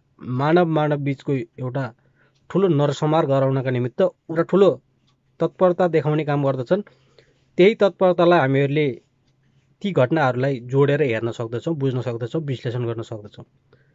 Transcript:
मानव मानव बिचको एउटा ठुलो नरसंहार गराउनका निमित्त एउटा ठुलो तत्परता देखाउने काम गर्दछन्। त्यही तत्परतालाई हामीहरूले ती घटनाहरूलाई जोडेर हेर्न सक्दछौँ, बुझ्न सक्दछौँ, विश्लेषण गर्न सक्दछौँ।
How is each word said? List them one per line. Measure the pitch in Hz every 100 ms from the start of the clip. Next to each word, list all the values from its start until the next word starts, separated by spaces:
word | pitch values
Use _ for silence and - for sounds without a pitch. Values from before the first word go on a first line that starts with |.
| _ - - 127
मानव | 147 175 170
मानव | 156 151 147
बिचको | 139 135 -
एउटा | 135 113 - 127 135 123 - _ _ _ _ -
ठुलो | 175 196
नरसंहार | 147 147 139 151 156 139
गराउनका | 135 135 135 131
निमित्त | 123 123 -
एउटा | 185 - - 160
ठुलो | 165 185 190 127 _ _ _ _ _ -
तत्परता | 165 - 185 175 180
देखाउने | 156 151 151 143
काम | 143 135
गर्दछन्। | 131 120 190 - _ _ _ _ _ _ -
त्यही | 190 226
तत्परतालाई | 196 - 185 175 170 170
हामीहरूले | 135 135 139 147 147 117 _ _ _ _ _ _ _ _
ती | 202
घटनाहरूलाई | 160 127 160 131 123 139 127 123
जोडेर | 135 139 143
हेर्न | 139 110 113
सक्दछौँ, | 110 113 117 165 156
बुझ्न | 135 127
सक्दछौँ, | 123 117 120 160
विश्लेषण | 143 123 123 123 117
गर्न | 113
सक्दछौँ। | - 110 101 - - _ _ _ _